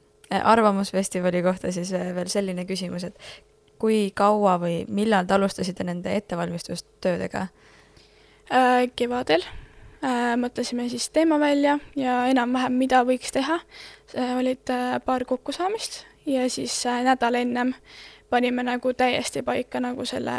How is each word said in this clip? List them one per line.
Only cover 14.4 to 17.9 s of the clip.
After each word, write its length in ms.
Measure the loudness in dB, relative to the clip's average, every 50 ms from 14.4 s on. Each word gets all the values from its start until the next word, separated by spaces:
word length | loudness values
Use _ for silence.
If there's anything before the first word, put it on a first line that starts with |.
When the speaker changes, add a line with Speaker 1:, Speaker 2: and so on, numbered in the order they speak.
| 0 0 -2 -2 _ -4
Speaker 2:
äh, 280 | -2 -2 -2 -2 -4 -2 -2
paar 200 | -2 -2 -2 0
kokkusaamist 800 | -2 -4 -4 -4 -4 -4 -2 -2 -2 -2 -4 -6 -8 -10 -14 -16 -18 -20 _ _
ja 200 | -2 0 2 0 0
siis, 300 | -2 -2 -4 -4 -4 -4 -2
äh, 160 | -2 -2 2 2
nädal 300 | 2 4 4 2 2 2
ennem 400 | 0 0 0 0 0 0 -2 -2 -4 -10 -20